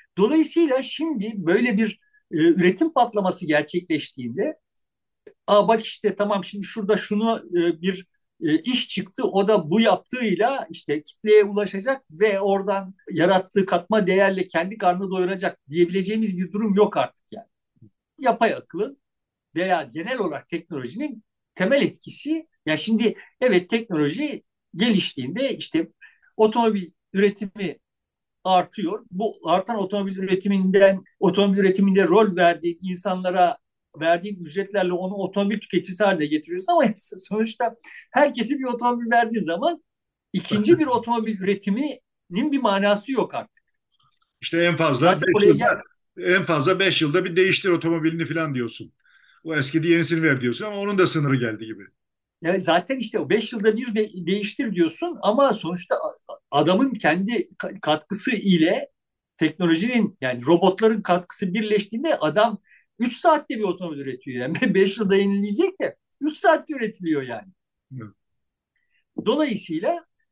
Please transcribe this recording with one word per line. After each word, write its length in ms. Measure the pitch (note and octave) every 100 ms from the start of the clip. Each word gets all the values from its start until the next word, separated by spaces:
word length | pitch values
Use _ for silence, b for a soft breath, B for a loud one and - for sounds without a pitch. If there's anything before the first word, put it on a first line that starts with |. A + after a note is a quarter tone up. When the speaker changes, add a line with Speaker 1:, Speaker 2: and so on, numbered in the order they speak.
| b -
Speaker 1:
Dolayısıyla 680 | A3 D#4+ D4+ E4 D#4 B3+
şimdi 500 | C4 - D#4+ B3 G#3+ G#3
böyle 400 | D#3+ G#3 A#3+ G#3+
bir, 220 | G#3+ - _ _ -
e, 60 | D#3+
üretim 560 | E3 A#3 F3+ F#3 E4
patlaması 540 | B3+ A#3 G#3 F#3 F3+ D#3
gerçekleştiğinde, 1120 | D3+ D3 F3 F3 D3+ - - A#2+ C#3+ D4+ - _ _ _ _ _ _ - _ -
"Aa, 200 | G#3 G3+
bak 160 | A3+ -
işte 300 | - G3+ G3
tamam 280 | G3+ G3+
şimdi 220 | F3+ G3+ F3+
şurada 320 | A3+ G3 G#3
şunu, 420 | - G#3 A3+ A3+ -
e, 300 | F3 E3+ D#3+
bir, 260 | F3+ F#3 - _ _ -
e, 180 | D#3 D#3
iş 260 | A#3+ B3+ -
çıktı, 340 | F#3+ - -
o 240 | G#3 F#3+ G3+
da 220 | G#3 D3+
bu 100 | G#3
yaptığıyla 840 | A3+ F#3 - B3+ A3 F3 G#3+ - -
işte 320 | F3+ - G#3
kitleye 400 | - - G#3+ G#3+
ulaşacak 600 | G#3 G3+ G3 G3 A#3 C4+ _
ve 280 | D#3 G#3+ G3
oradan 560 | G3 G3 G3 G3 F#3+ - -
yarattığı 520 | F#3+ F#3 F#3 - G3+ F#3
katma 420 | F3 - A3 F3+
değerle 400 | F#3 G3 F#3 F3+
kendi 300 | E3 F#3 A3
karnını 340 | F#3 F#3 G3
doyuracak." 480 | F#3 F3+ F#3+ F#3 - -
diyebileceğimiz 680 | E3 F3 G3 F#3+ A3 G#3+ F3+
bir 140 | F#3
durum 220 | G3+ A3 G3
yok 220 | G3+ D3
artık 280 | B2 _ -
yani. 160 | G2+ - _ _ _ - _ _ -
Yapay 340 | C4 - A3+
akılın 480 | B2+ - E3+ C4+ - _ _ _ _ _ D#3+
veya 280 | F#3 E3+
genel 340 | B2 D3 G3+ B3
olarak 300 | F3 C3+ -
teknolojinin 720 | E3+ - C#3 B2 F#3 D4 A3+ _ _ _ -
temel 260 | B3 C#4
etkisi, 680 | - - - - D4 D#4+ - _ D3+
ya 120 | D#3
şimdi 380 | G#3+ A3 A3 - B -
evet 280 | B3+ F3+ F3+
teknoloji 720 | A3+ A3 D#3+ D3 G3 D4 G#3+ _ _ _ E3
geliştiğinde 840 | A#3+ F#3+ - - B2+ G3 C4+ F#3+
işte 320 | - D#3+ - _ b b b -
otomobil 540 | G#3+ A#3+ A3+ G3+ F3 _ _
üretimi 640 | F#3+ G3+ G3+ G3+ G#3+ F3 - _ _ _ _ _ _
artıyor. 640 | F#3 F#3 F3 - G3+ G#4 -
Bu 280 | F3+ G#3+ - D#3+
artan 320 | F#3 F#3+ A3
otomobil 400 | F#3 G3+ G3 F#3+
üretiminden, 840 | F#3+ F#3 G3+ G3 F#3+ F#3+ G3 F#3+ - -
otomobil 400 | F#3 G3 G3+ G3
üretiminde 440 | F#3+ F#3+ G3 G3 E3+
rol 280 | G3+ G#3 F3
verdiğin 440 | F3 E3+ E3+ E3+
insanlara 760 | F#3 F3 G3+ F#3 F3+ F#3 F3 - _ _ _ D3
verdiğin 380 | E3 F3 G3+ F#3 D#3
ücretlerle 480 | F3+ G3 G3+ F3+
onu 200 | F#3+ F#3 G3+
otomobil 440 | F#3 G3+ G3+ A3
tüketicisi 440 | - F3+ F3 F3+
haline 220 | G3+ F3 D3
getiriyorsun 480 | D3+ - F#3 F#4
ama 200 | F4 A3+ -
<laughs> 0 | - F#3
sonuçta 560 | - G#3+ A3+ - A3+ A3 B B B
herkesi 480 | C4+ D4 B3 A3 C#4+
bir 40 |
otomobil 480 | B3+ A#3+ A#3+ A#3+ A#3
verdiği 300 | A#3+ A3+ A#3
zaman 420 | E3 F3+ D#4 E4 _ _ _ _ -
ikinci 460 | F#3 - G#3 G#3 F4
bir 60 | C#4
otomobil 540 | A#3+ A#3 A#3 A3 G3
üretiminin 1120 | F#3+ F#3+ G3 G#3+ D4 - _ _ - F3+ D4+
bir 80 | C4+
manası 500 | A#3 G3+ G3+ G#3 -
yok 240 | C4+ - A#2+
artık. 280 | G#2+ _ _ _ _ _ _ _ _ _
Speaker 2:
İşte 160 | - E3
en 180 | F3 D#3+
fazla 320 | D#3+ B2+ E3+
Speaker 1:
Zaten 160 | D3+ F3+
Speaker 2:
beş 80 | G3+
Speaker 1:
oraya 120 | G#3
Speaker 2:
yılda, 340 | - A#3 - - _ _ F#3
Speaker 1:
gel- 180 | F3+ F#3+
Speaker 2:
en 60 |
fazla 360 | D#3+ D3+ D3 F#3
beş 220 | F#3+ -
yılda 240 | D3+ F3+ F#3
bir 100 | E3+
değiştir 340 | F#3+ - G3
otomobilini 560 | E3 E3 E3 D#3+ E3 D#3+
falan 280 | E3 D#3
diyorsun. 400 | C3 A2+ - F#2 _ b b b b
O 120 | D#3+ D3+
eskidi 320 | C#3 D#3+ E3
yenisini 360 | E3+ D#3 E3
ver 180 | D#3+ C3
diyorsun 240 | B2 A#2 G#3+
ama 120 | G3+
onun 200 | G3+ G3
da 100 | F3
sınırı 280 | D#3+ C#3+ C3
geldi 300 | A#2 G#2+ A2
gibi. 180 | G2+ F#2+ _ _ _ _ -
Speaker 1:
Ya 180 | E3 F#3+
zaten 380 | E3 F3 - C4+
işte 220 | A3+ G3
o 100 | C#3
beş 240 | G#3+ -
yılda 240 | A#3 G#3+ G#3+
bir 180 | B3 G#3+
de-, 300 | G#3+ F#3 E3+
değiştir 440 | G3+ G#3 - A#3 F3
diyorsun 420 | D#3+ - F4 C#4+
ama 320 | G3+ B3 C#4
sonuçta 420 | - D#3+ F3+ - F3
a-, 380 | D#3 - - - -
adamın 420 | C#3+ D3+ F#3+ C4+
kendi 380 | A3+ D#3 E3+ G3 A#3+ - -
ka-, 220 | - -
katkısı 500 | D3+ D#3 - G#3 - G#3
ile 540 | F#3+ F3 D#3+ B3 - _ _ _ _ -
teknolojinin 800 | - - F3 D#3+ A#3+ A#3+ G3+ -
yani 240 | B2+ A#2+ B2+
robotların 560 | E3+ F#3+ F#3+ A3 A3
katkısı 520 | F3+ F3+ - - F#3+
birleştiğinde 640 | G#3 G#3+ G#3 - A3+ D#4 -
adam 440 | D3+ F3+ A#3 G#3+ b b b -
üç 180 | B3 -
saatte 380 | F4 D4 - A#3
bir 60 |
otomobil 360 | G3+ F3 F3 C#3+
üretiyor 420 | C3+ B2+ - B2
yani. 140 | B2 E3
<laughs> 140 | B3 F#3
Beş 220 | G3 A3+
yılda 180 | G3 G3
yenileyecek 640 | G3+ G3+ G#3 G3+ F#4 -
de 140 | G#3 - _ -
üç 160 | D4+ -
saatte 360 | F4+ D#4 -
üretiliyor 480 | C4+ A3 - E3+ D3
yani. 260 | B2+ A2+ F#2+ _ _ _ _
Speaker 2:
Hı. 220 | B2+ G#2+ _ _ _ _ _ _ _ _ _ _ - G#3
Speaker 1:
Dolayısıyla 800 | C#4+ D4 F#3+ - D#3+ B3 F4 _ _ _